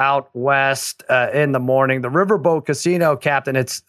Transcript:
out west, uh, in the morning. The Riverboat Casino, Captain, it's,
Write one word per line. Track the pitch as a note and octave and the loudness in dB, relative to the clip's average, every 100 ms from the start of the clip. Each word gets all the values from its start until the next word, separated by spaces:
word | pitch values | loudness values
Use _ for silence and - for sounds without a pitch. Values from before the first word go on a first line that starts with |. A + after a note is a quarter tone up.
out | C#3 C#3 C3+ | 0 0 -2
west, | B2 C3 C#3 C3+ C3+ - - - | -4 0 2 2 0 -6 -10 0
uh, | B2+ A#2+ | 0 2
in | C3 D3 | 0 0
the | C3+ | 0
morning. | B2+ C3 C3+ C3 | 0 2 2 0
The | B2 | -2
Riverboat | D3 G3 G#3 E3+ E3 D3+ | 0 0 0 0 0 -2
Casino, | C#3+ F3 F3+ E3 | -4 -2 0 0
Captain, | C#3+ D3 C#3 C#3+ | 0 -2 -2 -2
it's, | C3 B2+ - | -2 -2 -6